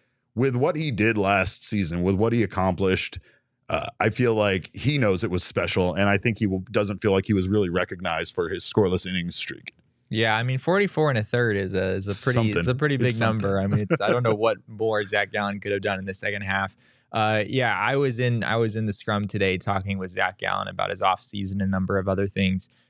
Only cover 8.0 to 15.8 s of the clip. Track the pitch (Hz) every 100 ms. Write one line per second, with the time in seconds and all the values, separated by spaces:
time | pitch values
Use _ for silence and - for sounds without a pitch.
8 | 90 82 85 - 85 90 - - 95 92
9 | 90 92 87 - - - - - _ _
10 | - 110 113 110 123 131 - 190 202 -
11 | 151 120 107 123 120 101 95 95 92 95
12 | 95 95 - 123 110 101 87 127 147 135
13 | 123 113 113 110 98 98 98 104 104 -
14 | 104 120 120 107 113 104 - 107 113 107
15 | 101 104 101 104 101 101 101 101